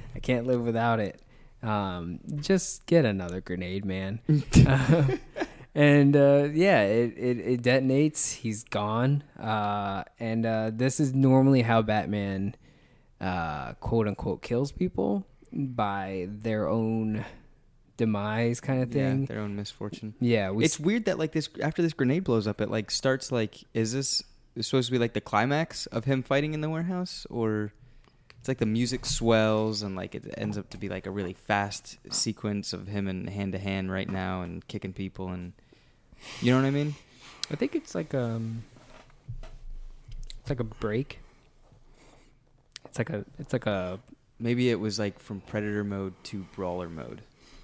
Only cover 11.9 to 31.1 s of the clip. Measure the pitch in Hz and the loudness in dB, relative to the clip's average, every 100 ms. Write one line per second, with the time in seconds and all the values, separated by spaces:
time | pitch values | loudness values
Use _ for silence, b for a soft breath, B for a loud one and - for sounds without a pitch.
11.9 | 107 - 104 101 95 101 - b b b | 2 0 -2 -2 -2 -4 -6 b b b
12.9 | b b b 92 90 82 76 62 - - | b b b -4 -2 -4 -6 -8 -8 -2
13.9 | 113 104 95 92 - - 120 143 - 180 | 0 0 -2 -6 -6 -4 -2 -2 -2 -4
14.9 | - 202 202 - - - - 135 120 104 | -2 -2 -2 -4 -16 -10 -6 -4 -2 -2
15.9 | 98 95 95 90 104 110 107 90 113 110 | -2 -4 -6 -6 -6 -2 0 0 0 0
16.9 | 113 110 107 - B B B _ _ _ | 0 -2 -4 -6 B B B _ _ _
17.9 | - 113 104 104 110 117 120 - 131 123 | -2 0 0 0 0 0 0 -2 0 0
18.9 | 135 135 135 135 107 104 101 101 - 107 | 0 2 0 -2 -4 -6 -6 -8 -8 -10
19.9 | - 107 - 123 113 95 107 156 - 160 | -10 -10 -2 2 2 2 2 0 0 0
20.9 | 226 208 147 156 160 - - 156 170 165 | 0 0 -2 -2 -2 -6 -4 -2 0 0
21.9 | - 127 160 185 113 104 - 131 110 101 | 2 0 2 2 2 2 -2 -2 -2 -4
22.9 | - 135 131 - 123 110 - - 113 110 | -2 0 0 -2 -2 -2 -6 -6 -2 -2
23.9 | 131 131 - - - _ - 113 135 120 | -2 -2 -4 -6 -16 _ -8 0 0 2
24.9 | 123 117 104 - 104 123 147 165 - - | 0 0 -2 -2 2 2 0 -2 -6 -8
25.9 | 117 135 135 - 139 151 151 156 160 170 | -4 0 0 2 0 0 -2 -4 -2 -2
26.9 | 180 180 - - 117 110 107 104 - b | -4 -6 -10 -8 -2 0 0 -4 -8 b
27.9 | b b _ _ - - 131 110 113 120 | b b _ _ -10 -6 -2 0 2 0
28.9 | 127 - - 117 113 110 107 110 107 104 | -2 -4 0 4 4 4 2 0 -2 -6
29.9 | 95 95 - - - 107 101 - 95 98 | -6 -8 -10 -10 -6 -6 -6 -8 -10 -8
30.9 | 95 95 | -8 -6